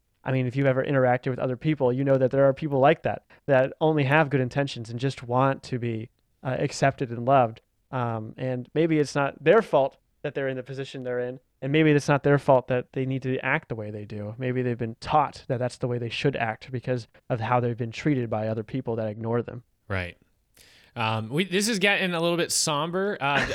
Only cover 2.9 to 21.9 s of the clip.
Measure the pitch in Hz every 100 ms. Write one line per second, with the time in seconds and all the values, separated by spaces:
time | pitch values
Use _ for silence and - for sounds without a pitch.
2.9 | 165 120 104 - _ - 127 139 - 160
3.9 | 156 131 151 147 139 127 139 143 120 113
4.9 | 117 135 - 120 123 135 135 - 127 117
5.9 | 110 113 _ _ _ 139 - 143 - 139
6.9 | - 123 117 120 139 117 110 _ _ _
7.9 | 135 120 113 110 - 131 127 120 147 165
8.9 | 156 139 147 139 - 147 220 214 151 135
9.9 | - _ _ 147 147 135 131 127 135 135
10.9 | 139 123 123 123 131 _ _ 135 156 156
11.9 | 147 - 143 143 143 - 131 - 123 -
12.9 | 135 131 135 131 131 131 156 - 113 107
13.9 | 104 107 107 104 113 127 127 123 117 113
14.9 | 113 - 151 135 - - 120 123 - 127
15.9 | 120 117 - 143 135 113 110 - 127 -
16.9 | 127 110 _ - 123 113 123 120 113 117
17.9 | - 156 131 113 110 110 110 104 135 123
18.9 | 113 110 107 113 120 113 123 - _ -
19.9 | 95 87 - _ _ _ _ _ _ _
20.9 | 120 110 110 110 147 196 185 214 208 202